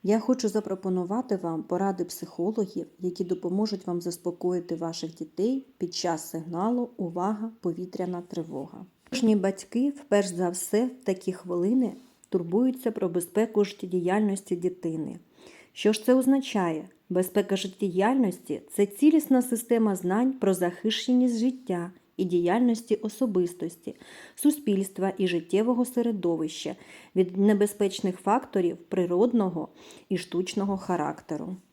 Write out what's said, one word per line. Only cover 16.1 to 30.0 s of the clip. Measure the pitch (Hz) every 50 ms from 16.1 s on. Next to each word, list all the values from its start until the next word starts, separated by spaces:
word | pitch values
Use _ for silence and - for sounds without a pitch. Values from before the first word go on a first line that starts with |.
| 254
означає? | 262 254 254 269 277 269 - - 214 185 170 160 156 151 - _ _ _ _
Безпека | 180 180 185 185 - 208 190 190 196
життєдіяльності — | 190 - 190 185 _ 202 190 175 180 196 220 262 269 247 190 180 - - - 151 - - -
це | - - 202
цілісна | 202 - - 285 302 311 320 302 - 262 254
система | 247 254 240 226 - - 240 233 226 214 196
знань | 185 175 180 185 214 254 262 269
про | - - 196 190
захищеність | 175 180 175 175 - - 220 214 - - - 254 247 254 247 240
життя | 220 226 262 254 254 - - 185 175 170 175 - - _ _ _
і | - 190
діяльності | 180 175 175 175 175 185 233 254 240 226 220 - - 220
особистості, | - - 214 - - 262 233 196 185 180 175 - - - 170 - _ _ - - _ - - - - - - -
суспільства | - - 294 294 - - - 202 190 196 190 - - 185 196 190
і | - 196
життєвого | 180 175 170 165 - - 196 220 240 254 233 247
середовища | 254 - 247 233 233 226 196 175 170 170 160 160 156 - - - 151 170 - - - - - - - _
від | 185 185 180 180
небезпечних | 190 196 208 208 196 208 208 208 - 208 196 190 - - 190 180 -
факторів | - 196 208 254 254 - - 202 180 170 175
природного | - - _ - 190 180 170 175 175 214 247 240 233 202 185 165 160 - - _ - - - - -